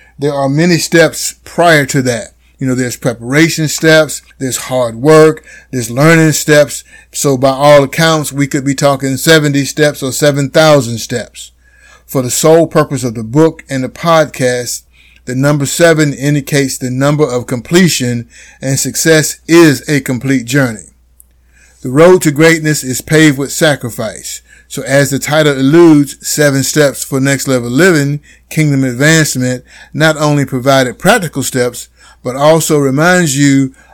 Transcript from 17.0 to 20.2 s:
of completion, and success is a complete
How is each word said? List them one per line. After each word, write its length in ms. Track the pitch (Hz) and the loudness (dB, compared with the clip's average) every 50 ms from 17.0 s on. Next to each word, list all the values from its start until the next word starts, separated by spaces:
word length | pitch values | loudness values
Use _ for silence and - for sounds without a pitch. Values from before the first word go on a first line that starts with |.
| 139 143 151 147 151 127 | 0 0 0 0 0 -2
of 200 | 123 123 113 - | -2 -4 -6 -6
completion, 800 | 127 117 - - 165 185 190 156 - - 127 120 120 120 113 - - - - - - - | -8 -8 -4 0 2 2 4 2 2 0 -4 -4 -4 -6 -8 -12 -18 -20 -20 -20 -16 -8
and 180 | 131 135 139 - | -6 -4 -4 -4
success 640 | - 131 120 - - 165 160 156 147 - - - _ 151 | -4 -6 -6 -2 0 2 2 2 0 -2 -6 -10 _ 2
is 400 | 165 170 170 151 135 - - - | 4 6 6 6 4 0 -2 -4
a 120 | 151 139 | -4 -4
complete 440 | 139 - 127 117 | -2 -4 -6 -4